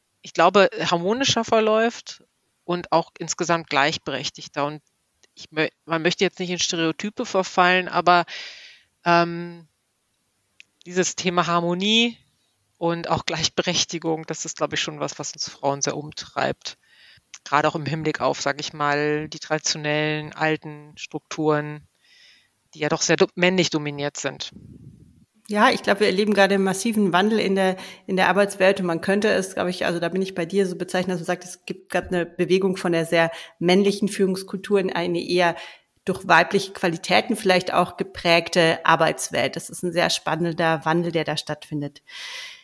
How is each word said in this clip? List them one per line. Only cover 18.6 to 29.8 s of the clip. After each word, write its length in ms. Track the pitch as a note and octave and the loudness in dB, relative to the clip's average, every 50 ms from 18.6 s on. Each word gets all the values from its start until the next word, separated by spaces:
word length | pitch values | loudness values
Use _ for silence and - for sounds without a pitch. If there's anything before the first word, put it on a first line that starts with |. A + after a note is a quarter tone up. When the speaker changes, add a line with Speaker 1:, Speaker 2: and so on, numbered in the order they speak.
| - - | -6 -10
Speaker 1:
mal, 560 | - D#3 D3 C#3+ C#3+ D3 D3 D3+ D3 D3+ D#3 D3+ | -6 -4 -2 0 0 0 0 0 0 -2 -4 -6
die 100 | - D3+ | -12 -12
traditionellen 920 | - - D#3 D#3 - - - D#3+ D3+ D3+ D3 D3+ D3+ D3+ D3+ D3+ D3+ D3+ - | -6 -4 -4 -2 -2 -4 -4 -4 -2 -2 0 0 0 -2 -2 -4 -6 -8 -6
alten 640 | - D#3 D#3 D#3 D3+ - D#3 D3+ D3 D3 D3+ D#3 | -4 -2 0 0 -2 -4 -10 -14 -16 -18 -20 -18
Strukturen, 920 | - - - - D3+ _ - - - D#3 D3+ D3+ D3 D3 D3+ D3+ D3+ D3 _ _ _ _ _ _ _ - - _ _ _ _ _ _ _ _ - | -16 -16 -12 -12 -12 _ -10 -6 -2 0 2 2 0 0 -4 -8 -12 -14 _ _ _ _ _ _ _ -20 -20 _ _ _ _ _ _ _ _ -10
die 40 | D#3 | -4
ja 80 | D3+ D3+ | -2 -2
doch 120 | E3 D#3 | -2 0
sehr 140 | - - E3 | 0 2 4
do-, 140 | - F#3+ - - | 4 2 2 2
männlich 380 | - F3 F3+ F#3+ F#3 E3+ - | 2 2 2 4 4 0 0
dominiert 460 | - D#3 D3 D3 C#3+ C#3+ C#3+ D3 - - | 0 -2 -4 -4 -6 -4 -6 -6 -6 -4
sind. 340 | - C#3 - - - - - - - - - - - - - - - - - _ _ _ _ _ _ - | -6 -6 -6 -8 -14 -14 -16 -18 -20 -20 -20 -20 -20 -20 -20 -20 -20 -20 -20 _ _ _ _ _ _ -4
Speaker 2:
Ja, 220 | G#3 G#3 A3 C4+ | 0 4 4 4
ich 100 | - - | 4 2
glaube, 200 | - G#3 G3+ G3 | 0 0 2 2
wir 60 | G#3+ G3 | 2 2
erleben 280 | F#3+ F#3 G#3+ G#3 G#3 | 2 2 2 2 4
gerade 180 | G3+ G3 F#3+ G3+ | 4 4 4 4
einen 100 | G3 F#3+ | 2 2
massiven 480 | F#3+ F#3 F#3+ - A#3 A3 G#3+ G#3 F#3 | 2 0 -2 -2 -2 0 2 2 4
Wandel 280 | E3 F3+ F#3+ G#3+ A3 G#3+ | 4 4 4 4 2 2
in 160 | - F#3+ G3 | 2 2 2
der, 200 | G3 F#3+ F#3 F#3 F#3 - - - - _ | 2 2 2 0 -2 -6 -16 -18 -16 _
in 120 | - G3 F3+ | -4 0 2
der 100 | F#3 - | 2 4
Arbeitswelt 520 | F3+ G3 G3+ G3 G3 - F#3 F#3+ G3+ G3 | 4 4 2 2 2 2 4 4 4 4
und 60 | F#3 | 0
man 160 | F3 E3 E3 | -2 -2 -2
könnte 280 | - - F#3+ G#3 G#3 G#3+ | 0 0 0 2 2 2
es, 260 | G3 F#3 F#3 F#3 - | 2 2 0 -2 -4
glaube 160 | - F3+ F3+ | -4 -4 -4
ich, 120 | F3+ - | -2 -2